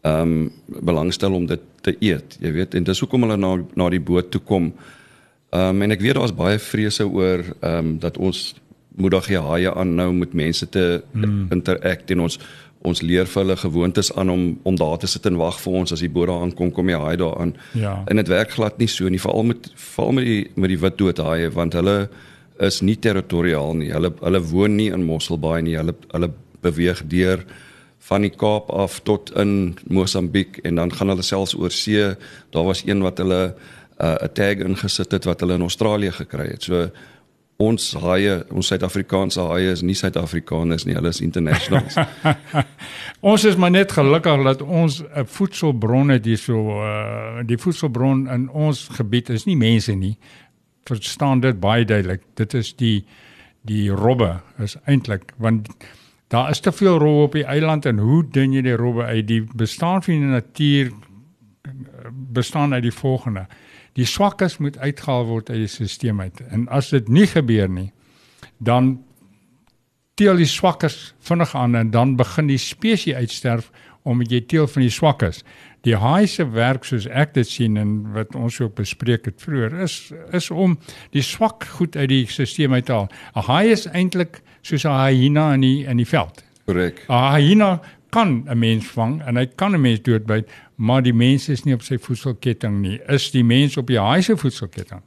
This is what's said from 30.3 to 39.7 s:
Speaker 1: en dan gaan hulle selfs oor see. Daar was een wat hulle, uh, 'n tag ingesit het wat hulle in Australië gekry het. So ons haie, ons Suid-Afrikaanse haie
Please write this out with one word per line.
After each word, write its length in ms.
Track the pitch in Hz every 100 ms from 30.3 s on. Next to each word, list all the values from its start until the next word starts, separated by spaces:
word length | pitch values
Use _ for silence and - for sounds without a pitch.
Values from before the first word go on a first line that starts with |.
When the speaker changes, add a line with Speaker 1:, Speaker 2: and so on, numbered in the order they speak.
| 98 95 -
Speaker 1:
en 120 | 85 85
dan 160 | 87
gaan 160 | - 98
hulle 120 | 92
selfs 320 | 90 98 95 -
oor 160 | 87
see. 440 | - - 104 101 95 - - -
Daar 120 | 80 87
was 180 | 90 -
een 160 | 101
wat 160 | 92 90
hulle, 380 | 92 92 92 92 - - - _
uh, 160 | 82 80
'n 60 | -
tag 220 | - 101 101
ingesit 540 | 92 95 101 - 90
het 140 | 95 92
wat 140 | 82
hulle 140 | 90 90
in 60 |
Australië 500 | 87 - 110 104 98
gekry 360 | 87 73 - -
het. 160 | -
So 260 | - 90 85 - - - _ _ _ _
ons 360 | 107 117 -
haie, 500 | - 87 92 101 92 -
ons 160 | 95 90
Suid-Afrikaanse 720 | 92 90 98 92 95 95 95
haie 300 | 87 87 92